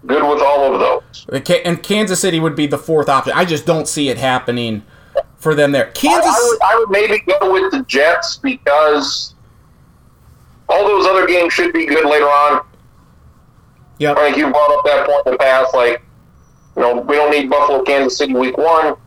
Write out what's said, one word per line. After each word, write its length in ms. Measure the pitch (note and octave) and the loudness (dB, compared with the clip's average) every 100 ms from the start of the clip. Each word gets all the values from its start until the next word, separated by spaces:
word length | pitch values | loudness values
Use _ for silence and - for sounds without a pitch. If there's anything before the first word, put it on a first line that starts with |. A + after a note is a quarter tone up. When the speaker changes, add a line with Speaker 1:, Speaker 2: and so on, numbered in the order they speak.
| C3+ | -2
Speaker 1:
good 160 | C#3 | -2
with 180 | D3 D3 | 0 0
all 320 | C#3+ C#3+ C#3 | 2 2 0
of 80 | B2+ | 0
those. 460 | B2+ B2+ - - - | -2 -2 -6 -20 -10
Speaker 2:
The 120 | C3+ | -8
Ka-, 220 | C3+ F3 | 0 0
and 180 | F3 E3+ | 0 -6
Kansas 380 | - G#3 G#3+ F3+ | -4 -2 -2 -2
City 200 | G3 E3 | -2 0
would 140 | D#3+ D3 | -2 -2
be 100 | D3 | -4
the 120 | D3 | -4
fourth 300 | - D#3+ C#3+ | -2 -2 2
option. 240 | C3+ B2 D3+ | 0 0 -2
I 80 | |
just 220 | F3+ D#3 D#3+ | -2 -2 -2
don't 200 | D#3+ D3 | -2 -2
see 220 | - C#3+ | -4 -4
it 80 | A2+ | -2
happening, 680 | C3 B2+ - A#2+ A#2 G#2+ - - - - - _ D#3+ | -2 -2 -4 -6 -4 -8 -10 -20 -10 -8 -8 _ -4
for 80 | |
them 160 | D3+ C#3+ | 0 2
there. 220 | C#3 A2+ | 2 -2
Kansas 340 | - - - - | -2 0 2 2
Speaker 1:
I, 100 | A3 | 2
I 120 | E4+ | 0
would, 140 | - | 0
I 160 | - A3+ | 2 0
would 100 | A3 | 0
maybe 320 | F#3+ G#3+ G#3 - G4 | 0 0 -2 -2 -2
go 120 | G3 | 0
with 180 | F#3 F#3+ | 0 0
the 120 | C#4 | -4
Jets 520 | C4 C3+ D3+ E3+ - - | -4 0 2 0 -4 -8
because 1000 | C#4 B3+ - D3 D3+ D3 C#3 - - - - _ _ _ _ _ _ _ - - _ - - | -6 -4 0 2 2 0 -2 -8 -10 -16 -20 _ _ _ _ _ _ _ -20 -20 _ -20 -2
all 160 | F3 | 0
those 220 | G3+ G3+ F3+ | 2 2 2
other 200 | F#3+ E3 | 2 2
games 260 | F3+ E3+ | 0 0
should 200 | - E3+ | 0 -2
be 140 | E3 D3+ | -2 -2
good 180 | D#3 | 0
later 220 | D3 D3+ C#3+ | 2 2 4
on. 400 | C#3+ D3 C#3 - _ - _ _ _ - _ _ - _ _ - - | 4 2 0 -4 _ -20 _ _ _ -20 _ _ -20 _ _ -20 -4
Speaker 2:
Yep. 180 | D3 D3 | 0 2
Speaker 1:
I 60 | D3 | 2
think 100 | C3+ | 2
you 140 | D3+ | 0
brought 260 | C#3 D3 D3 | 2 2 2
up 80 | |
that 220 | D3 C#3+ - | 2 0 2
point 180 | C#3+ - | 0 0
in 60 | |
the 60 | B2 | 0
past, 340 | C3+ C3 C3 | 2 2 2
like, 300 | C3 A#2+ B2 - - _ _ _ _ _ - | 2 0 -2 -10 -20 _ _ _ _ _ -2
you 60 | |
know, 140 | B2 A#2+ | -2 -2
we 140 | B2+ | 0
don't 160 | D3 D3 | 0 2
need 180 | D3 C3+ | 0 0
Buffalo, 340 | C#3+ D3 C#3 | 0 2 0
Kansas 340 | C3 C#3+ C3+ - | 0 0 0 -2
City 160 | C#3+ | -2
week 240 | B2+ B2+ B2+ | 0 -2 0
one. 380 | D#3 E3 D3+ C3 | 2 2 0 -4